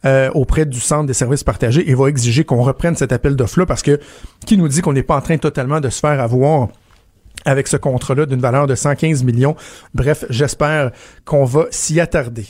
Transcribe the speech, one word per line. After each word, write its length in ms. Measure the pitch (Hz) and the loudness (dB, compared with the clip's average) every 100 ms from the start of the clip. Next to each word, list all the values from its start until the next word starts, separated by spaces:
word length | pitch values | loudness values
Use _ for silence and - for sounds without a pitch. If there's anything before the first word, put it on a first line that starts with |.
| 135 | 2
euh, 240 | 135 131 | 2 2
auprès 320 | 151 127 143 | 0 0 0
du 160 | 151 123 | 0 -2
Centre 260 | - 151 147 | -2 -2 0
des 60 | |
services 320 | 123 120 143 | -2 0 0
partagés 460 | - 117 120 135 180 | -2 -2 0 0 2
et 40 | |
va 120 | 127 135 | 2 2
exiger 380 | 147 120 117 | 2 0 0
qu'on 180 | 160 120 | 2 2
reprenne 340 | 123 131 170 160 | 2 0 -2 0
cet 160 | 131 | -2
appel 240 | 123 143 139 | 0 0 0
d'offres-là, 300 | 120 - 180 | 0 0 0
parce 160 | 131 | -2
que 180 | - 143 - - - _ - | 0 0 0 -20 -20 _ 0
qui 100 | 214 | 2
nous 120 | 165 | 2
dit 120 | 139 | 0
qu'on 140 | 170 | 0
n'est 80 | 135 | 0
pas 140 | 131 147 | 0 -2
en 40 | |
train 160 | - 160 | 0 -2
totalement 440 | 156 143 131 156 | -2 -4 -4 -2
de 100 | 139 | -2
se 100 | - | -2
faire 180 | 151 143 | -2 0
avoir 480 | 120 127 135 156 113 - _ _ _ _ - - | 0 2 2 2 0 -6 _ _ _ _ -20 -8
avec 240 | - 139 139 | -2 0 0
ce 80 | 139 | -2
contrat-là 500 | 147 127 - 135 151 | 0 -2 -2 -2 0
d'une 140 | 131 | 0
valeur 260 | 127 127 143 | 0 0 0
de 80 | |
cent 200 | 123 147 | 0 -2
quinze 300 | 139 160 147 | 0 0 0
millions? 320 | 127 120 135 156 - - - | 0 2 0 0 -10 -20 -10
Bref, 320 | - 131 156 - | -4 0 -2 -4
j'espère 600 | 120 143 - 147 156 131 - - - | -2 -2 0 -2 0 -2 -6 -20 -20
qu'on 200 | - 147 | -2 0
va 220 | 135 139 165 | 2 2 0
s'y 300 | - - 156 | -4 -2 0
attarder. 460 | 165 170 120 117 104 | 0 -2 -4 -8 -14